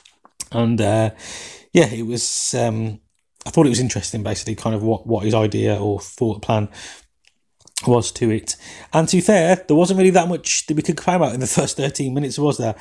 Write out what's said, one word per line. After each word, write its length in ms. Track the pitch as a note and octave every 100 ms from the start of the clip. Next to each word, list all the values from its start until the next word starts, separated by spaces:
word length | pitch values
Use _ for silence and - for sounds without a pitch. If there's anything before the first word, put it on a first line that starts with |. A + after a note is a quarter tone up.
| _ _ _ - -
And, 300 | A#2 A#2 A#2
uh, 300 | G#2 A2 A2 - - - - - _
yeah, 140 | F3 C3
it 200 | A2 A2+
was, 480 | A#2 - - -
um, 460 | B2 A#2 A2 A2 G#2 _ _ _ _ -
I 40 |
thought 160 | - D3
it 40 |
was 100 | A2+
interesting, 420 | B2+ G#2 - A2+
basically, 320 | G#2+ G#2 -
kind 200 | A2 A#2
of 80 | A2
what, 240 | A2 A2 A#2
what 180 | A2
his 100 | G#2+
idea 420 | A2 G#2+ G#2+ G#2+ G2+
or 240 | G#2 G2+
thought 420 | - - A#2 G#2
plan 260 | - A2 G#2 - - - _ _ _ _ _ _ _ - -
was 260 | A#2+ A2
to 180 | - A#2
it. 260 | A2 - - - - -
And 160 | D#3+ D#3+
to 80 | F#3
be 60 |
fair, 420 | F3+ G#3 E3 F3+ -
there 100 | D3+
wasn't 200 | F3+ F#3+
really 140 | F#3+
that 180 | F3+ E3+
much 380 | F3 - - -
that 80 |
we 80 | D3+
could 160 | - D3+
complain 180 | - F3+
about 160 | C#3+
in 80 | A#2+
the 60 | B2
first 320 | - C3+ -
thirteen 340 | C#3 - C3+
minutes, 260 | C3 C#3+ C3
was 200 | D3 B2+
there? 160 | A2+ G#2+